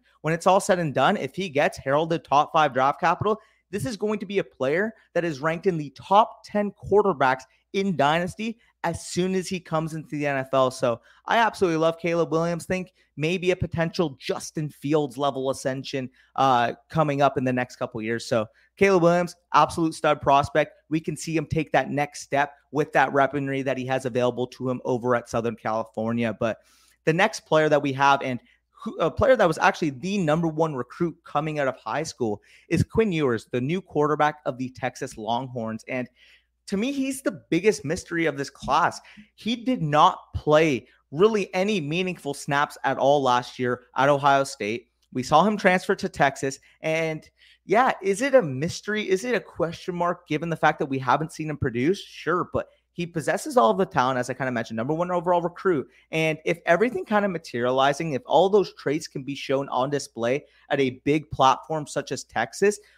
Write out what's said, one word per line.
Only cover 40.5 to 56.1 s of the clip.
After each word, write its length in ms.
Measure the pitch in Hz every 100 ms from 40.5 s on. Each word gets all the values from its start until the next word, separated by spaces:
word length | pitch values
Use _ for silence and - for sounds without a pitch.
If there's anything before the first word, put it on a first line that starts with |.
| 151 160 123 - _ _
really 420 | 143 214 220 185
any 280 | 185 196 208
meaningful 520 | 143 170 185 175 139
snaps 440 | 139 - 143 147 - 131
at 120 | 131
all 240 | 131 147
last 380 | 131 123 127 -
year 220 | 123 123 - -
at 100 | 139
Ohio 380 | 143 143 139 139
State. 420 | - 104 113 - _ _
We 120 | 131
saw 200 | 123 156
him 140 | 196 208
transfer 360 | 196 185 - 190
to 120 | 190
Texas. 520 | - 143 - 135 - _ _
And 500 | 160 160 160 156 - _ _ _ -
yeah, 260 | 208 254 -
is 200 | 190 190
it 120 | 277 262
a 60 |
mystery? 680 | 165 131 165 - - 214 -
Is 160 | 190 247
it 100 | 214
a 60 |
question 520 | - - 165 165 -
mark 320 | 175 175 180 -
given 220 | 151 170
the 60 | 160
fact 240 | 156 156
that 60 | 151
we 120 | 135
haven't 360 | 131 139 160
seen 160 | - 156
him 80 | 147
produce? 420 | 147 117 139 196
Sure, 500 | - - - 175 -
but 160 | 120 - _ _
he 120 | - 170
possesses 520 | 170 135 190 311 254
all 140 | 226
of 60 | 190
the 80 | 185
talent, 340 | 147 127 131
as 100 | 123
I 40 |
kinda 180 | 123 131
mentioned, 260 | 120 113 110
number 160 | 123
one 180 | 160 175
overall 300 | 180 170 175
recruit. 480 | 170 170 190 156 - _ _